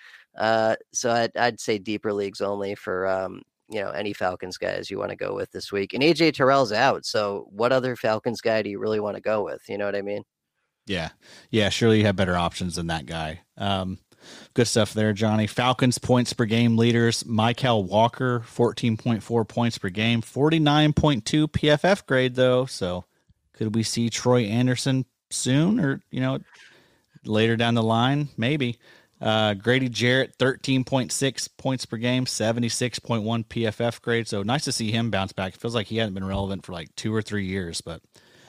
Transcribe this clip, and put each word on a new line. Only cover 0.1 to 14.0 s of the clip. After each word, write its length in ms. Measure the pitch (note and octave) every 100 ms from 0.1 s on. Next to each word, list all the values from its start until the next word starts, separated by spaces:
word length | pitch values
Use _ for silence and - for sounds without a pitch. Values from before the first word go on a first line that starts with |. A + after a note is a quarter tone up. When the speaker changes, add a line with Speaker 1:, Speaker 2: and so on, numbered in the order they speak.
| - _ -
Speaker 1:
Uh, 400 | A2 A#2 A2+ A2+ -
so 180 | - A#2+
I'd, 240 | A#2 A2+ -
I'd 240 | A#2+ A2
say 180 | - G#2+
deeper 360 | F#2+ G#2+ A2+
leagues 260 | G#2 G2 G2
only 360 | G2 G2+ G2 G2+
for, 300 | - F#2 F#2+
um, 360 | F#2+ F#2+ F#2+ - _ _
you 120 | G#2+
know, 80 | G2
any 240 | - G#2
Falcons 440 | G2+ F#2 F2+ F#2 -
guys 320 | F#2 F#2+ F#2
you 80 | G2
wanna 200 | G2 F#2+
go 180 | G2 G2
with 160 | F#2+
this 220 | F#2+ -
week. 200 | G2+ G2
And 100 | A2
A 100 | D3
J 180 | D#3 D#3+
Terrell's 400 | C#3+ C3 C#3 A#2+
out, 340 | G#2 C3 F2+ -
so 420 | A2+ G#2 G2+ G#1
what 240 | G2 A#2+
other 240 | C3 B2+ A#2+
Falcons 420 | A2+ A2 B2+ A2
guy 220 | A2+ A2
do 80 | G#2
you 100 | G2+
really 220 | G#2+ G#2+
wanna 200 | G#2 G2
go 220 | G#2+ G#2+
with? 180 | E2+ C2+ -
You 100 | G2+
know 80 | G2+
what 100 | G2+
I 80 |
mean? 200 | G2+ G2+ - _ _ _ _ _ -
Speaker 2:
Yeah. 220 | F#2 D#2 - - - _
Yeah, 200 | A2 G2+
surely 300 | - A#2 A2
you 60 | G#2
have 100 | F#2+
better 220 | F#2 F2
options 380 | F2 - F2+ E2+
than 120 | E2+
that 180 | D#2+ C2
guy. 360 | E2 D#2 E2 _ -
Um, 420 | G2+ G2 F#2 F#2